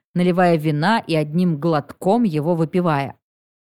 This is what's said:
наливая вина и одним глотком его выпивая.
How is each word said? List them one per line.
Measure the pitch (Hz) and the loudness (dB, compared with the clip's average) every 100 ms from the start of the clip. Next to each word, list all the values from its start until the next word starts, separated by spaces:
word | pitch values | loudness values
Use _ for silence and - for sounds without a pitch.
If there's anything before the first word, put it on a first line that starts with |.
| _ | _
наливая | 175 180 175 175 165 | -2 0 4 4 2
вина | 156 147 175 226 | 0 0 0 0
и | - | 0
одним | 160 143 165 185 147 | -4 -2 0 0 0
глотком | 170 151 - - 180 233 | 0 -2 -4 -6 -2 0
его | 220 151 147 | 0 0 -2
выпивая. | 170 160 180 175 143 135 - _ _ _ _ _ | -2 -2 0 0 -2 -4 -10 _ _ _ _ _